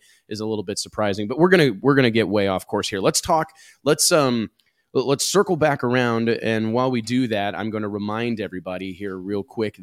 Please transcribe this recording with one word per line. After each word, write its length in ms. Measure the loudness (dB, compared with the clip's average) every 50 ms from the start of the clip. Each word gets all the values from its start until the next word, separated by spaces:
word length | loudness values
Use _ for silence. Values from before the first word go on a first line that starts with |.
| _ _ _ _ _ -12
is 120 | -10 -8
a 60 | -4
little 180 | -4 -4 -4 -4
bit 140 | -6 -6 -8
surprising. 500 | -8 -10 -4 -2 -2 0 0 -2 -4 -4
But 100 | 0 2
we're 120 | 4 6
gonna, 220 | 6 6 6 4 2 2 2
we're 140 | 4 4
gonna 140 | 6 4 4
get 180 | 4 2 2 2
way 200 | 2 2 2 2
off 180 | 0 -2 -4
course 220 | -4 -4 -4 -4 -2
here. 120 | -4 0
Let's 200 | 0 0 0 0
talk, 280 | 0 0 0 0 0 -2 -8 _ -20 -20 -18 _ 0
let's, 280 | 0 2 2 2 4 4
um, 380 | 4 4 4 2 0 -4 -6 _ _ _ _ _ _ _ _ -4
l-, 120 | -2 0
let's 220 | 0 0 0 0 0
circle 280 | 2 2 2 2 2
back 260 | 2 2 2 0 0 0
around, 460 | 0 2 2 2 2 2 0 2 0
and 440 | 0 0 0 -2 0 0 0 0 0
while 180 | 0 0 0
we 120 | 0 -2 -2
do 240 | -2 0 0 0 0
that, 300 | 0 -2 -2 -2 -4 -4
I'm 120 | -6 -6
gonna 180 | -6 -6 -6 -6
remind 520 | -6 -6 -6 -6 -4 -4 -4 -4 -4 -4
everybody 520 | -6 -8 -10 -10 -10 -8 -10 -8 -8 -10 -10
here 260 | -10 -10 -10 -8 -8
real 240 | -6 -4 -4 -4 -6
quick 340 | _ -6 -4 -4 -4 -4 -6